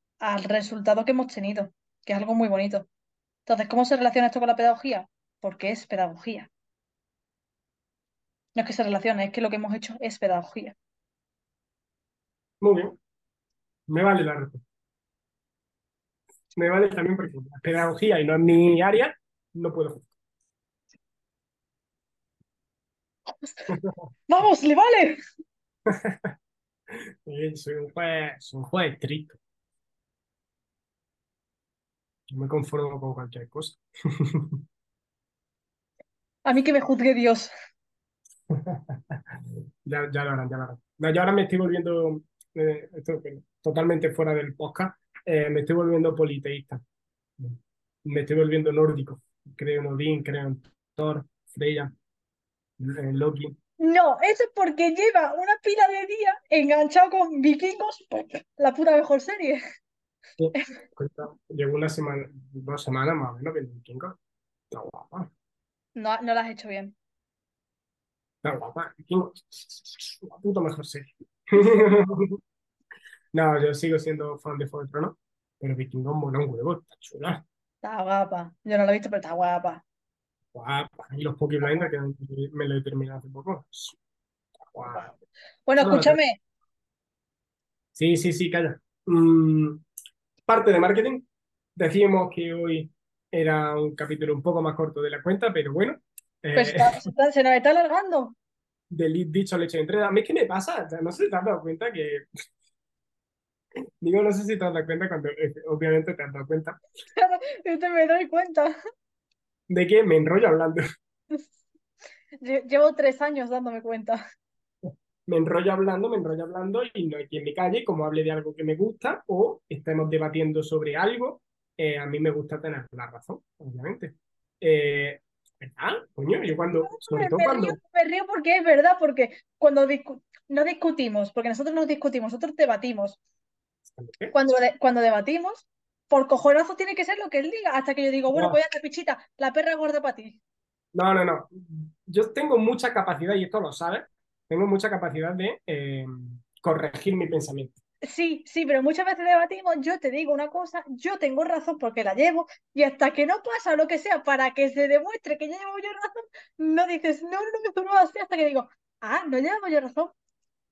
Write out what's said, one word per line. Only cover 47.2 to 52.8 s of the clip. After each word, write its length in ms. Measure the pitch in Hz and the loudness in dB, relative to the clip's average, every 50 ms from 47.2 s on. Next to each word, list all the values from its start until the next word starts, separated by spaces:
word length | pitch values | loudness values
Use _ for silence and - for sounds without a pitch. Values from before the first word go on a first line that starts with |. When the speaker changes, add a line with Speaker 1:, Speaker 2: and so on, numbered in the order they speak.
| _ _ _ - 131 123 120 120 _ _ _ _ _ _ _ _ - | _ _ _ -14 -12 -12 -12 -14 _ _ _ _ _ _ _ _ -10
Speaker 2:
Me 180 | 151 143 147 | -6 -4 -4
estoy 140 | 143 - 151 | -2 0 2
volviendo 360 | 156 156 151 156 160 151 151 | 2 2 2 2 0 0 0
nórdico. 500 | 147 156 156 156 147 139 135 - 131 - _ _ _ _ _ 143 135 | 2 2 2 2 2 0 -6 -10 -12 -18 _ _ _ _ _ -20 -16
Creo 260 | - 139 147 147 147 | -10 -6 -4 -4 -2
en 60 | 143 143 | -4 -4
Odín, 360 | 139 135 147 156 156 147 139 | -4 -4 -2 -2 -2 -2 -4
creo 240 | 147 143 143 139 135 | -6 -6 -6 -6 -6
en 140 | 131 135 - _ _ _ _ _ _ | -8 -8 -10 _ _ _ _ _ _
Thor, 300 | - 151 151 151 147 135 _ _ _ _ | -6 -4 -4 -4 -6 -8 _ _ _ _
Freya, 460 | _ - - 147 147 151 147 143 - - _ _ _ _ _ _ _ _ _ _ _ _ _ _ _ _ - | _ -10 -4 -2 -2 -2 -2 -4 -8 -10 _ _ _ _ _ _ _ _ _ _ _ _ _ _ _ _ -12